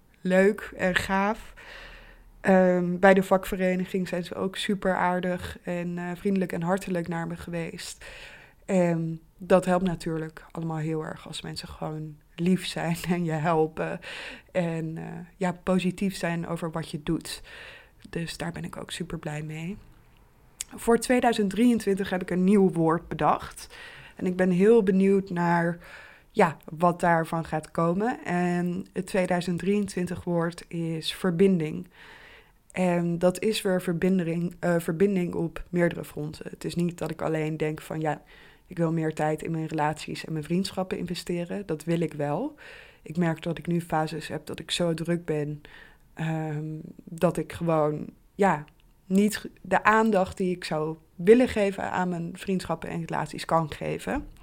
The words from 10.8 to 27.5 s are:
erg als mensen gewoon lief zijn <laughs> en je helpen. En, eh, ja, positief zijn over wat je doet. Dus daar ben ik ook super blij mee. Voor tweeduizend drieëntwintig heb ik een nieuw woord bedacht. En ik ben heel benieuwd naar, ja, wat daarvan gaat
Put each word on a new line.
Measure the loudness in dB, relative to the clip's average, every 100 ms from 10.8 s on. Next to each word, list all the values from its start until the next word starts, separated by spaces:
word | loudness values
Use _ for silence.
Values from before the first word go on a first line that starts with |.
| -2 -4
erg | -6 -10 -12
als | -12
mensen | -10 -12 -12
gewoon | -10 -8 -8 -10 -14 _
lief | -2 2 2 0
zijn | -4 -2 -2 -2
<laughs> |
en | -2
je | 0
helpen. | 0 2 2 2 0 -6 -6 -10 -14 -14 -16 -6
En, | -4 -2 -4 -6 -8
eh, | -10 -12 -14 -6
ja, | -4
positief | -4 0 0 0 -2 -4 -2
zijn | -4 -4 -4
over | -6 -4
wat | -6 -6
je | -8
doet. | -2 -4 -4 -12 -14 -18 -18 -20 -20 _ -12
Dus | -8 -8 -6
daar | -8
ben | -6
ik | -10 -10
ook | -12
super | -10 -8 -8
blij | -8 -8
mee. | -8 -8 -8 -10 -14 -20 -20 _ _ _ -20 _ -14
Voor | -4 4 4
tweeduizend | 6 4 4 4 2
drieëntwintig | 6 6 6 4 0 0
heb | -2
ik | 0
een | 2
nieuw | 6 8 6
woord | 6 4 4 0
bedacht. | 0 2 2 -2 -14 -18 -18 -18 -18 -20 -4
En | -2
ik | 2
ben | 4
heel | 6 8 8
benieuwd | 6 4 6 4 2
naar, | 0 2 4 2 -2 -10 -20 -20 -20 _
ja, | 2 2 2
wat | -12 0 2 4
daarvan | 4 4 2 -4
gaat | -2